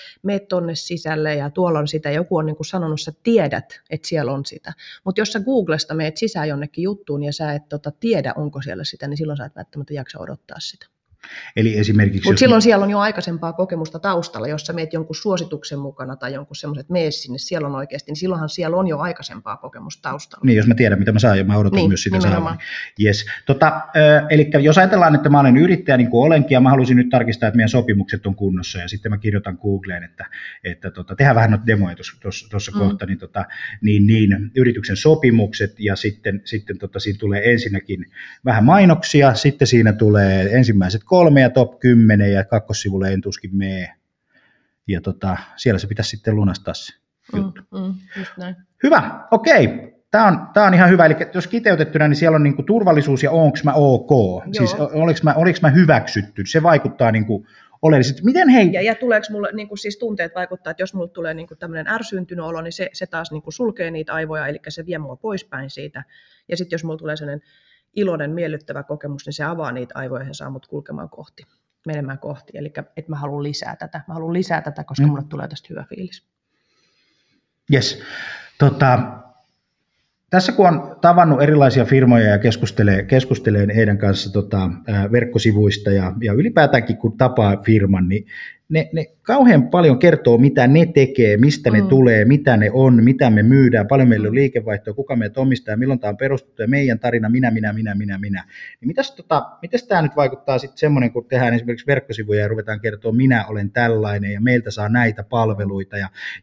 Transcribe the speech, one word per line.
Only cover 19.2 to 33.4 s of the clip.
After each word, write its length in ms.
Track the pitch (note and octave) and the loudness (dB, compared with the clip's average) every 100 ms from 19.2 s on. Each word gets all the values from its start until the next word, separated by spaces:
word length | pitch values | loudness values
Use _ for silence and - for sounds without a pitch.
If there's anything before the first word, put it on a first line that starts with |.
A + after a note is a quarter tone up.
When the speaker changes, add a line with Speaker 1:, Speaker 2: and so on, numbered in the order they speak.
| - F#2+ G#2+ G#2 | -14 -16 -14 -14
Speaker 1:
kokemusta 460 | B2 A#2 D#3 - - | -16 -18 -18 -14 -12
taustalla. 320 | C#3 - - | -12 -14 -2
Speaker 2:
Niin, 120 | C3 A2 | 2 4
jos 100 | G#2 | 4
mä 80 | |
tiedän, 240 | A#2 A2+ G2 | 4 4 2
mitä 140 | G2+ | 2
mä 60 | G#2+ | 2
saan, 200 | A#2 G2 | 4 2
ja 60 | |
mä 120 | F#2+ G#2 | 2 2
odotan 200 | G2+ F#2+ | 2 2
Speaker 1:
Niin, 120 | G2 | 2
Speaker 2:
myös 140 | F#2+ | 0
sitä 140 | - F#2+ | 0 0
Speaker 1:
nimenomaan. 260 | - - | 0 0
Speaker 2:
saavani. 140 | D#3+ E3 - - - - | -2 -6 -12 -14 -12 0
Jes. 280 | G#2 G2+ - - - | 2 0 -4 -6 -2
Tota, 340 | C#3 D#3+ - - D#3+ | 2 2 2 -2 4
ö, 300 | D3+ D3+ D3+ | 6 6 4
elikkä 280 | D#3 D3+ D3 | 2 4 4
jos 200 | D3 D3+ | 4 4
ajatellaan, 360 | - G#3 E3+ | 4 4 4
että 140 | D3+ D3 | 4 4
mä 120 | C#3+ | 4
olen 160 | C3+ B2+ | 6 6
yrittäjä, 400 | F3+ F3+ - B2+ | 6 2 2 2
niin 140 | A#2 | 2
kuin 160 | - C#3+ | 4 4
olenkin, 280 | D#3+ C3 | 4 4
ja 60 | B2+ | 4
mä 100 | C3 | 6
haluaisin 260 | C3+ B2 B2 | 4 4 2
nyt 120 | B2 | 4
tarkistaa, 400 | B2+ A#2+ A2 A2 | 2 0 -2 0
että 80 | A#2 | 2
meidän 120 | A2+ | 2
sopimukset 580 | B2 A2 G2+ G2 G#2+ G2+ | 2 0 0 -2 -4 -6
on 80 | G2 | -4
kunnossa, 420 | G2 F2+ F2+ F#2 | -4 -4 -6 -10
ja 100 | F2 | -10
sitten 240 | G2+ G#2+ | -10 -6
mä 60 | G2+ | -4
kirjoitan 400 | G#2+ G2+ G2 F2+ | -2 -4 -4 -8
Googleen, 420 | G#2 G2 F#2 F2 | -6 -6 -6 -14
että, 220 | E2+ - - - - - | -14 -18 -18 -18 -20 -14
että, 260 | F2+ E2+ F2+ | -12 -12 -12
tota, 260 | - F2 F#2+ | -14 -10 0
tehdään 200 | C#3 A2+ | 2 4
vähän 140 | A2+ | 4
noita 160 | G#2+ A2+ | 2 2
demoja 280 | G#2+ F#2 F2 | 0 0 -4
tuossa, 240 | - - | -16 -16
tuossa, 260 | G2+ - - | -14 -14 -10
tuossa 220 | G#2 - | -10 -8
Speaker 1:
Mm. 60 | G#2 | -2
Speaker 2:
kohta, 280 | G2+ G2+ F#2+ | -2 -2 -6
niin, 120 | F#2 | -8
tota, 260 | - G2+ | -8 -10